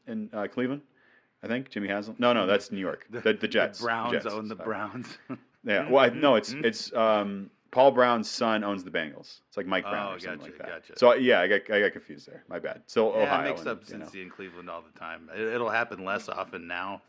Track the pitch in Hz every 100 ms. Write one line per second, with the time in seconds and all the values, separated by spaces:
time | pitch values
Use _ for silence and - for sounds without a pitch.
0 | - 110 107 107 101 123 127 143 - _
1 | _ _ _ _ 104 123 139 107 98 101
2 | 107 110 120 117 95 101 - 98 87 -
3 | - 113 110 104 107 107 80 - 117 113
4 | 117 - 113 107 107 95 110 101 104 123
5 | 113 - - 131 _ _ 117 98 98 139
6 | 123 120 143 113 - 139 151 110 - 120
7 | 110 107 101 98 98 _ _ 127 135 123
8 | 123 117 107 - 113 107 101 98 90 85
9 | 78 - - - _ 104 92 95 101 104
10 | 101 92 92 85 76 78 - 82 - -
11 | 120 120 123 101 92 101 104 104 98 -
12 | - - - - - 87 76 - - 120
13 | 110 107 101 87 78 80 123 110 - 101
14 | - 98 92 - 95 87 87 85 80 -
15 | 82 82 80 92 113 120 113 113 117 107
16 | 95 107 - 98 95 92 85 90 95 95